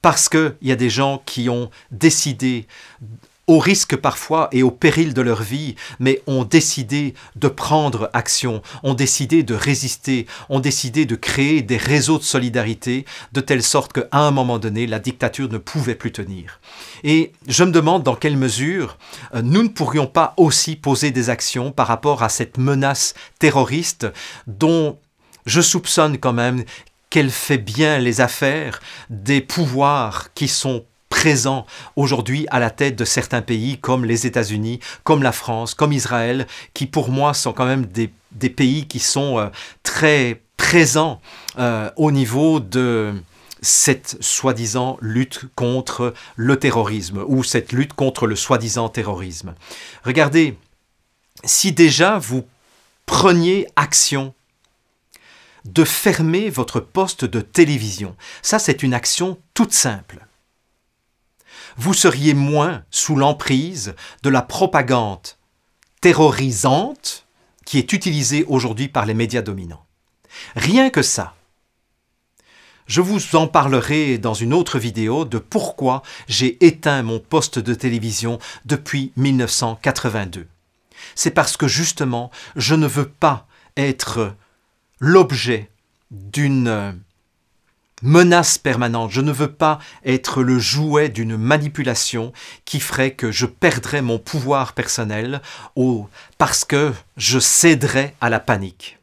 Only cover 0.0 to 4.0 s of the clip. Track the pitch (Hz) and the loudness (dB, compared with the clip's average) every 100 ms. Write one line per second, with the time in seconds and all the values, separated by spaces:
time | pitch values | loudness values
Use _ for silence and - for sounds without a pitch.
0 | 175 143 - 156 156 - 131 123 123 110 | 4 2 2 2 2 -2 -2 0 0 2
1 | 139 139 - - 123 120 117 - _ 110 | 0 -2 -8 -4 -2 -2 -6 -14 _ 2
2 | 160 - 147 120 131 120 104 - - - | 4 4 -2 -2 -2 -2 -8 -20 -20 -20
3 | 110 113 _ _ - 160 175 196 - 139 | -20 -20 _ _ 4 6 6 2 0 0